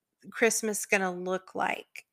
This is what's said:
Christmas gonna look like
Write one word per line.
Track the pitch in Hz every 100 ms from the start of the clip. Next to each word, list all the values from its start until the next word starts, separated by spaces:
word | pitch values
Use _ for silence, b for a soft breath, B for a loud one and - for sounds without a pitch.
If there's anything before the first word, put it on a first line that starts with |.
| _ _ 208
Christmas | - 226 220 220 202 -
gonna | 202 185
look | 180 180 185 - -
like | - - - - -